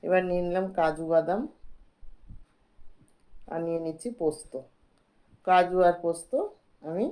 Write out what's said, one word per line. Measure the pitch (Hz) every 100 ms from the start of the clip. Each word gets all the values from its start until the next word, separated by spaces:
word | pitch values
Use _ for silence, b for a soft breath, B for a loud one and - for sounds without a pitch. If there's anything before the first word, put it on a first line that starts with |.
| -
এবার | 185 180
নিয়ে | 180 175
নিলাম | 180 190 190
কাজু | 160 151 160
বাদাম | 165 160 190 294 _ - - - _ - - - - - _ _ _ - - - _ _ - -
আর | 165 170
নিয়ে | 165 165
নিচ্ছি | 160 240 -
পোস্ত। | 160 151 - 131 135 _ _ _ _ _ _ _ -
কাজু | 185 180 185 180
আর | 175
পোস্ত | 170 165 - 262 415 - _ _ 151
আমি | 170 269